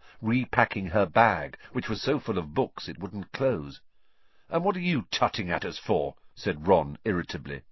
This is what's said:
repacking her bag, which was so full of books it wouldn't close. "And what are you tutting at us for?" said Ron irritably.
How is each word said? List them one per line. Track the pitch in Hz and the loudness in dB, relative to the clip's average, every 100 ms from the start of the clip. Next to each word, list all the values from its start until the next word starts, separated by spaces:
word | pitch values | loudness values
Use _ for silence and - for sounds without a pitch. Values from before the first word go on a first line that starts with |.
| - - | -10 -6
repacking | 110 127 117 - 117 104 90 | 0 0 2 2 2 0 0
her | 107 | 2
bag, | 87 110 113 85 69 - - | 4 6 6 4 -4 -12 -8
which | 127 - | -6 -4
was | 101 | -4
so | 131 147 | -2 -2
full | - 92 | -2 -4
of | 76 | -2
books | 104 120 - - | -2 -2 -4 -12
it | 80 | -10
wouldn't | 92 101 - | -8 -8 -10
close. | - 135 90 71 - - _ - _ - - - | -2 0 0 -4 -14 -20 _ -20 _ -20 -20 -6
"And | 170 | -2
what | 190 185 | 0 0
are | |
you | 175 143 - | 0 0 0
tutting | - 113 - 90 | 0 0 0 -2
at | 82 | -2
us | 92 - | -2 -6
for?" | - 87 71 - - - | 0 0 0 -6 -18 -6
said | 101 76 85 | -4 0 4
Ron | 87 71 71 | 4 4 -2
irritably. | 113 90 78 80 67 69 - | -2 -2 -2 -8 -8 -12 -12